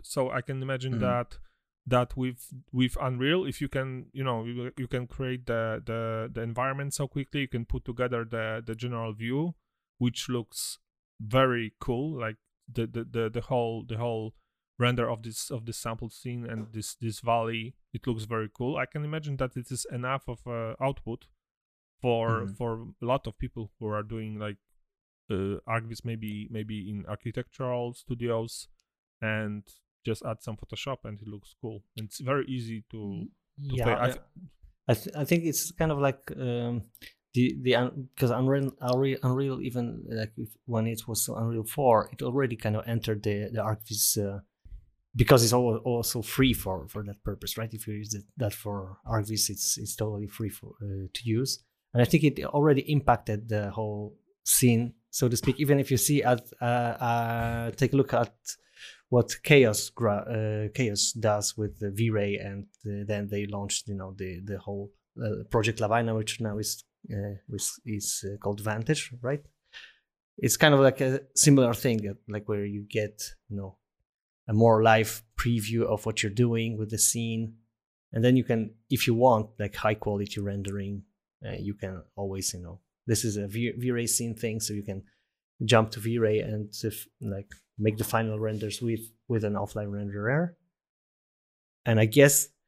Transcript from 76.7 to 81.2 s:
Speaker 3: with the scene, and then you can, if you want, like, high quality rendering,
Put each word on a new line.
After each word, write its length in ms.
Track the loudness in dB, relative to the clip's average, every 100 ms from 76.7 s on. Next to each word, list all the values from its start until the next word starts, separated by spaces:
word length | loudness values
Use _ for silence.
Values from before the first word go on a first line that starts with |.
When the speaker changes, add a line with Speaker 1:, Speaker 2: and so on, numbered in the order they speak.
| -2
Speaker 3:
with 140 | -4
the 80 | 2
scene, 560 | 2 2 -2 -2 -4 -8 _ _ _ _ _
and 100 | 2
then 140 | 6 6
you 80 |
can, 300 | 4 0 0 -6 _
if 160 | 0 2
you 80 |
want, 340 | 6 6 6 2 -4
like, 180 | -6 0
high 180 | 0
quality 460 | 2 -2 -2 -4 -4
rendering, 640 | -4 -4 -6 -6 -6 -8 -12 _